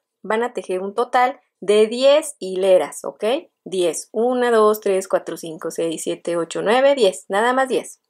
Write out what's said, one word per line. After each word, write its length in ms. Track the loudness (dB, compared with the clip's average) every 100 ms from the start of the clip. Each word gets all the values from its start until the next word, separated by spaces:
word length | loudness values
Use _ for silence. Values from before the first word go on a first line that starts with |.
| _ _
van 200 | -6 -2
a 100 | -2
tejer 280 | -6 -6 -6
un 120 | -4 -4
total 440 | -2 2 0 -2 _ _
de 280 | 2 4 4
diez 480 | 4 4 4 2 -8
hileras, 640 | -8 -2 4 4 4 -6 -12
¿ok? 180 | -6 -4 -4 -6 _
Diez. 460 | -8 -2 -2 -2 -8
Una, 380 | -2 -2 0 2
dos, 300 | 4 4 2
tres, 280 | 0 -2 0
cuatro, 300 | -2 -2 -10
cinco, 320 | -12 -10 -10
seis, 320 | -6 -6 -4
siete, 340 | -6 -8 -6 -4
ocho, 240 | -4 -4
nueve, 320 | 0 2 2 4
diez. 300 | 2 0 -4
Nada 260 | -2 0
más 160 | 0 0
diez. 300 | -2 -6 -14 _